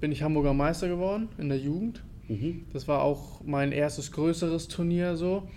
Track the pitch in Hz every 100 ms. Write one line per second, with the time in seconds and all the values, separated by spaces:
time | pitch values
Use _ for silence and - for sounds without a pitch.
0 | 151 131 151 151 143 139 147 170 180 175
1 | 185 208 220 - 147 135 139 165 226 -
2 | - - - 107 147 170 - 135 139 143
3 | 139 143 - - - 143 143 139 147 147
4 | - - 160 170 170 165 - - 170 175
5 | 175 165 175 196 190